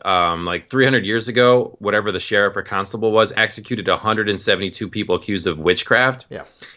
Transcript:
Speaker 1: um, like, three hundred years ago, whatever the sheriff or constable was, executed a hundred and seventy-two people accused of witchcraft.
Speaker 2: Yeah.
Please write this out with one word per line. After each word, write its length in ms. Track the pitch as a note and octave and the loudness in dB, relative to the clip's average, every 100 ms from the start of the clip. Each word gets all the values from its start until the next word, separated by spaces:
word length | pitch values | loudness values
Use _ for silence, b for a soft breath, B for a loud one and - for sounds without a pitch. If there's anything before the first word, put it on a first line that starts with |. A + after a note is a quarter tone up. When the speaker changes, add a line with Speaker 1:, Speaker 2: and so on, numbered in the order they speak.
| G2 | -2
Speaker 1:
um, 380 | F2+ E2+ E2+ | 0 0 -2
like, 240 | F2 F2 - | -4 -6 -4
three 160 | C3 | 2
hundred 220 | C3 C3 G2 | 4 2 0
years 200 | A2+ A#2 | -2 -2
ago, 480 | A#2 B2 B2 A#2+ - | 2 4 4 2 -6
whatever 340 | G2+ G#2 G#2 | -2 0 0
the 80 | F#2 | -4
sheriff 340 | - G#2 G2+ G2+ | 0 2 2 0
or 60 | |
constable 480 | F#2 G2 G2 A2 A2 | -6 -4 -4 -2 0
was, 200 | A2 A2 | 4 2
executed 540 | - A2 - G#2 A2 F#2 | 2 -2 -2 -8 -6 -2
a 80 | F2+ | -2
hundred 320 | G#2+ A2 G#2+ | 0 -2 0
and 100 | F#2+ | -2
seventy-two 500 | - F#2+ G2 - G#2 | 0 0 -2 -6 -8
people 240 | A2 G2+ F2 | -6 -2 -2
accused 300 | - G2 F2+ | -2 -4 -2
of 120 | D#2+ | -2
witchcraft. 680 | E2 F2+ - A#2+ C3 C3 - | 0 0 2 2 2 0 -10
Speaker 2:
Yeah. 160 | F#2 - B B | -16 -16 B B